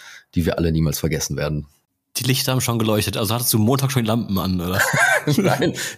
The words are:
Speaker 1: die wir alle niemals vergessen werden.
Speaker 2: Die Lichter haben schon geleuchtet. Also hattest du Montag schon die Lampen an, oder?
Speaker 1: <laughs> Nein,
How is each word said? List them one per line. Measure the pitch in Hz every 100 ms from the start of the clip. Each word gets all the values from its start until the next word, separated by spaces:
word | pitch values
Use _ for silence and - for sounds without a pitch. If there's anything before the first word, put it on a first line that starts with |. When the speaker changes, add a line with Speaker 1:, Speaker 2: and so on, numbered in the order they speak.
| - - _
Speaker 1:
die | - 82
wir | -
alle | 85
niemals | 80 78 71
vergessen | 78 73 - 69
werden. | 73 76 73 _ _ _ _ -
Speaker 2:
Die |
Lichter | 123 131 -
haben | 131
schon | 120 117
geleuchtet. | 110 104 101 -
Also | 104
hattest | 117 120
du | 113
Montag | 107 135 135
schon | 131
die | 110
Lampen | 117 104 95
an, | 90 92
oder? | 87 95 - - - 640 -
Speaker 1:
<laughs> | 147
Nein, | 190 135 160 - -